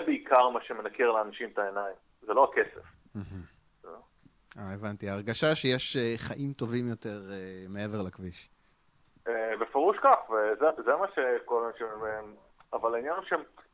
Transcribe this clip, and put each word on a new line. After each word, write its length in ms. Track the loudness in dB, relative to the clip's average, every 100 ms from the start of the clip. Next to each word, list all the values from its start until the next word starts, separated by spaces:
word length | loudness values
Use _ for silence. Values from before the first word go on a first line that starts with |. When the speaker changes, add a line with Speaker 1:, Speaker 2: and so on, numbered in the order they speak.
| 6
Speaker 1:
בעיקר 420 | 0 6 6 6
מה 120 | 2
שמנקר 480 | -4 -8 -6 2 4
לאנשים 380 | 4 0 -4 -8
את 60 | -4
העיניים, 360 | -2 -2 -6 -8 _ _
זה 120 | 0
לא 100 | 4 6
הכסף. 300 | 4 0 -2 -20 -20 _ -12
Speaker 2:
Hmm. 20 | -10 -12 -14 _ _ _
Speaker 1:
זה 60 | -18 -18 -20 _ -20 _ -20 -14
Speaker 2:
אה, 140 | -10
הבנתי. 340 | -6 -6 -6 -4
ההרגשה 460 | -4 -2 0 2
שיש, 420 | 2 2 0 0 -2
אה, 180 | -2 -2
חיים 360 | -6 -6 -6
טובים 360 | -6 -4 -2 -2
יותר, 320 | -6 -8 -10 -10
אה, 40 | -10 -10 -12 -10
מעבר 340 | -8 -4 -4
לכביש. 460 | -6 -8 -12 -12 -16 _ _ _ _ _ _ _ -4
Speaker 1:
אה, 280 | -2 -2 -2
בפירוש 360 | -2 2 2 6
כך, 280 | 6 6 4
וזה, 520 | 0 2 4 2 2
זה 120 | 2 2
מה 100 | 2
שכל 560 | 0 0 0 0 0 0
אנשים, 140 | -4 -8 -6
אה, 160 | -6 -6 -8 -16 -20 _ _
אבל 220 | -4 -2
העניין 200 | -2 -2
הוא 100 | -4
שהם... 160 | -2 -4 -4 -18 -20